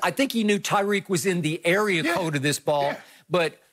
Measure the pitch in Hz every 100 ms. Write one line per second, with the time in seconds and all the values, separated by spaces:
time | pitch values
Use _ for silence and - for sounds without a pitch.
0 | 180 254 269 226 208 202 - 202 202 202
1 | - 180 190 175 156 165 170 185 214 170
2 | 285 339 165 147 139 139 - 147 143 139
3 | - - - 170 160 - _